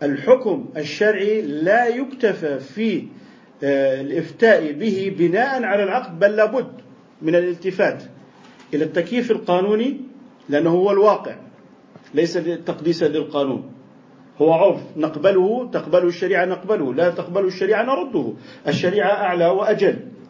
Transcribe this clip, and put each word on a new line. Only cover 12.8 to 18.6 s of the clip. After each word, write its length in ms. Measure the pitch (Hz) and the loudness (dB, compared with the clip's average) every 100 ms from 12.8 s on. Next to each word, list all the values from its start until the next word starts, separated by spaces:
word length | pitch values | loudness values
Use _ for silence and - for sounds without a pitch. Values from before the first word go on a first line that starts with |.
| 156 165 160 | -2 0 0
للقانون، 680 | 151 143 147 135 113 - - - - _ - - - | -2 -4 -2 -2 -4 -8 -20 -20 -20 _ -20 -12 0
هو 120 | 156 | 2
عرف 260 | 165 196 156 - 156 | 4 4 2 -6 -6
نقبله، 720 | 151 147 185 190 185 247 247 | -6 0 2 4 2 0 -4
تقبل 340 | 165 143 180 175 | -8 0 2 2
الشريعة 380 | 170 185 180 180 | 0 -2 0 0
نقبله، 480 | 180 185 214 135 | -2 -2 -2 -2
لا 160 | 127 175 | 0 0
تقبل 360 | 170 175 185 185 | -2 -4 -2 -2
الشريعة 380 | - 202 214 | -2 0 0
نرده، 500 | 240 277 285 196 117 - - - | 0 -2 -2 -4 -4 -8 -16 -10